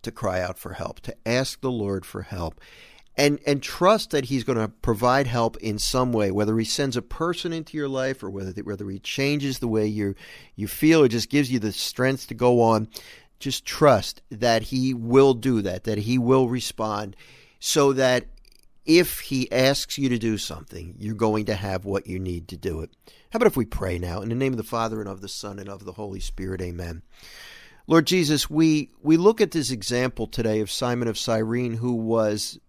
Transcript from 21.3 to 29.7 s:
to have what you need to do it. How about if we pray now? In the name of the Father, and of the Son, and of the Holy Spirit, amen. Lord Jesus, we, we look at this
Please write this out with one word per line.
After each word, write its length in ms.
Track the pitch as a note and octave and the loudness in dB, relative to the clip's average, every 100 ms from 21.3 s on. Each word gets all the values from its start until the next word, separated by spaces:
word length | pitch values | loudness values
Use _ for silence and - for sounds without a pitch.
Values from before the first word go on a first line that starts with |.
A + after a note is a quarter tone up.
| G#2+ G#2+ | 2 -2
to 80 | |
have 320 | G2+ G2 F#2 G2+ | -4 -4 -6 -4
what 200 | G2 - | -6 -4
you 120 | F#2 | -6
need 300 | F#2 E2+ E2 | -4 -6 -8
to 100 | F2+ | -8
do 220 | G2 D#2+ | -6 -6
it. 80 | D#2 _ - - _ | -8 _ -20 -20 _
How 80 | A3+ | 2
about 80 | A#3 | 2
if 100 | - | 2
we 80 | |
pray 340 | A2 - F#2+ F2 | -4 -4 -4 -4
now? 220 | F2 E2+ | -4 -6
In 80 | G2+ | -6
the 60 | |
name 180 | A#2+ C3+ | -2 -2
of 60 | B2 | -2
the 40 | |
Father, 380 | G#2 A#2 A2+ A2 | -6 -4 -4 -4
and 80 | G2+ | -8
of 140 | F#2+ | -10
the 60 | G2 | -12
Son, 300 | - G#2 G2+ | -10 -10 -12
and 120 | G2 | -12
of 160 | G2 F#2+ | -12 -12
the 60 | |
Holy 280 | F2+ G#2 F#2+ | -10 -10 -6
Spirit, 400 | - - F#2 F#2 | -6 -6 -6 -6
amen. 400 | F2+ F2 F2 E2 - - - - - - - - - | -6 -6 -8 -10 -16 -20 -20 -20 -20 -20 -20 -20 4
Lord 200 | D#3+ D3 | 4 6
Jesus, 440 | F#3 D3+ D3+ - | 2 2 0 0
we, 400 | D3+ D#3+ D#3 C#3+ _ | 2 4 2 -2 _
we 140 | D3 E3 | 4 6
look 240 | F#3 A3+ | 6 4
at 120 | G#3 | 0
this 180 | E3+ A#2+ | 0 -4